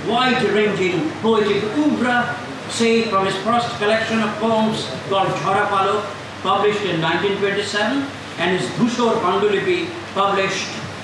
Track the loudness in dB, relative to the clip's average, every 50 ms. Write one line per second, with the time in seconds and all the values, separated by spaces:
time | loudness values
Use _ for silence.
0 | -2 0 0 2 2 2 2 2 2 2 2 2 2 2 2 0 0 0 0 0
1 | -2 -2 -4 0 2 2 4 4 4 2 2 0 0 0 0 0 2 2 2 2
2 | 0 0 2 0 0 -2 -4 -6 -8 -10 -10 -10 -10 -8 -2 0 2 4 4 4
3 | 2 2 2 2 2 0 0 -2 -2 0 0 0 0 -2 -2 -2 0 2 2 2
4 | 0 0 0 0 0 0 -2 -2 0 0 2 2 2 2 0 -2 -4 -6 -8 -8
5 | -4 -2 0 0 2 0 0 -2 0 0 2 2 2 2 0 0 2 2 0 0
6 | -2 -6 -8 -12 -12 -14 -12 -4 -2 0 2 2 2 2 2 0 0 -2 0 0
7 | 0 0 0 0 0 0 0 0 0 0 0 -2 -2 -2 -2 -2 0 0 0 -2
8 | -2 -4 -6 -10 -12 -10 -6 -4 -2 0 0 0 -2 -2 0 0 0 2 2 2
9 | 2 2 2 2 2 0 2 2 2 2 2 2 2 2 0 0 0 -4 -6 -8
10 | -10 -6 -2 0 0 2 2 2 0 0 -2 -4 -6 -6 -8 -8 -10 -10 -10 -8